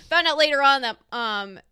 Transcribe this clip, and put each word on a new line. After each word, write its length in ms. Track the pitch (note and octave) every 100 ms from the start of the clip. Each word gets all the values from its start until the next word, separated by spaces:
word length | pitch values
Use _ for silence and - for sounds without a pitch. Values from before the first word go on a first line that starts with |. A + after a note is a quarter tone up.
| -
found 180 | E4+ E4
out 120 | D4+
later 240 | D4+ C#4+
on 200 | C#4 C#4
that, 140 | A#3+ - -
um, 460 | A#3+ A3+ G#3 G3+ F#3+ _